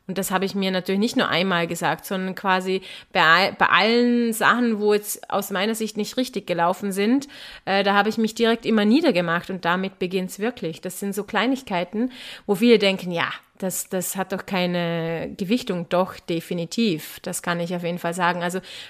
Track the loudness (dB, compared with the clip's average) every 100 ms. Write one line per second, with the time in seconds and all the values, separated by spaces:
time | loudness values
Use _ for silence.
0 | -8 -6 -2 0 0 0 0 0 0 0
1 | 2 2 2 2 2 0 -2 -2 -2 -2
2 | -4 -6 -6 -4 0 0 0 -4 -6 -18
3 | -2 4 6 6 4 2 4 6 4 4
4 | 4 2 0 2 2 4 2 2 2 2
5 | 0 -10 -4 -4 -2 -2 -2 -2 -4 -4
6 | -4 -4 -4 -4 -4 0 0 0 -4 0
7 | 2 0 -2 -14 -20 -10 -2 0 4 4
8 | 2 2 -2 2 2 2 2 2 6 4
9 | 4 2 0 -2 -4 -4 0 0 -2 -4
10 | -4 -2 -4 -4 -6 -4 -8 -8 -10 -8
11 | -6 -6 -2 0 2 0 -2 -4 -2 -2
12 | -4 -6 -16 -8 -2 4 6 6 6 0
13 | -2 -2 -2 -4 _ -8 -6 -6 -4 -4
14 | -4 -4 -4 -6 -4 -2 0 0 -2 -2
15 | -4 -4 -6 -6 0 0 0 -4 0 0
16 | 0 -4 -4 -4 -4 -6 -4 0 0 0
17 | -6 -12 -10 -6 -4 -2 -2 -4 -4 -4
18 | -4 0 0 0 -2 -4 -8 -14